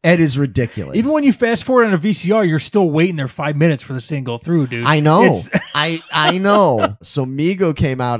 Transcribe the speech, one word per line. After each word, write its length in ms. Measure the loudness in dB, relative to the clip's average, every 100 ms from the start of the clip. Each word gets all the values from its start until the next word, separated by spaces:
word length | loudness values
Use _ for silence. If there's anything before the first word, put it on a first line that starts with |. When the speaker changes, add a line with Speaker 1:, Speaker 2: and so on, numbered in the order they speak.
Speaker 1:
It 180 | 2 4
is 180 | 2 0
ridiculous. 580 | -2 -2 -4 -6 -6 -2
Speaker 2:
Even 140 | 0
when 140 | 2
you 80 | 2
fast 320 | 2 0 -2
forward 220 | 0 2 2
on 60 |
a 40 | 0
V 160 | 0
C 180 | -2 0
R, 140 | 2
you're 160 | 2 0
still 280 | -2 0 0
waiting 280 | 2 0 0
there 100 | -6
five 300 | -6 -6 0
minutes 260 | 2 0
for 100 | -6
the 80 | -10
scene 220 | -8 -8
to 40 | -6
go 120 | -8
through, 300 | -2 0 0
dude. 160 | -2 0
Speaker 1:
I 140 | 2
know. 240 | 4 4
Speaker 2:
It's 260 | 4 2 -2 -4
<laughs> 120 | -4
Speaker 1:
I, 260 | -4 -2 -4 -6
I 260 | -2 0 0
know. 580 | 2 4 4 2 -2 -6
So 240 | -8 -6 -6
Mego 480 | -2 -2 0 -2
came 260 | 0 -2 -2
out, 140 | -4 -4